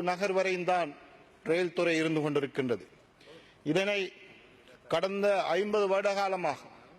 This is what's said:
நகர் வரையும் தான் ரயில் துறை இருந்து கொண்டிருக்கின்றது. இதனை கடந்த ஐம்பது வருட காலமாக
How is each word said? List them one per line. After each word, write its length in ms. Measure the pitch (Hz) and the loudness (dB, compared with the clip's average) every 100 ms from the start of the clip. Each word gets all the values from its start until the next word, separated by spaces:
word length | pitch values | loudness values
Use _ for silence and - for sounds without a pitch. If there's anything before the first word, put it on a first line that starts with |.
| 180 | 0
நகர் 240 | 180 202 190 | 0 0 0
வரையும் 280 | 190 185 175 | 0 0 0
தான் 180 | 180 156 147 - - - - - | 0 0 -6 -20 -20 -20 -10 -2
ரயில் 260 | 170 180 170 | 0 0 0
துறை 160 | 175 160 | 2 2
இருந்து 200 | 160 156 | 2 0
கொண்டிருக்கின்றது. 600 | 147 147 135 - 131 107 - - - _ - - - - - | 0 0 -2 -2 -2 -2 -6 -20 -20 _ -20 -20 -20 -8 -2
இதனை 280 | 160 196 202 180 - - - - - - - - | 0 0 -2 -4 -10 -20 -20 -20 -20 -20 -20 -4
கடந்த 340 | 165 185 196 202 196 147 170 | -2 0 0 2 2 2 0
ஐம்பது 280 | 208 214 196 | 2 2 2
வருட 200 | 196 202 | 2 2
காலமாக 460 | 196 196 185 165 131 - - - | 0 0 0 -2 -4 -10 -20 -20